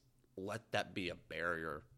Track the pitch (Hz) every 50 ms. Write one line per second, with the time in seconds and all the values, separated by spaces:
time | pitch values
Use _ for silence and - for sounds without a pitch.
0 | _ - _ _ _ _ - 95 95 104 104 113 - - - 101 - - 92 104
1 | 90 85 87 82 - - 80 80 82 87 85 80 80 80 73 76 - - -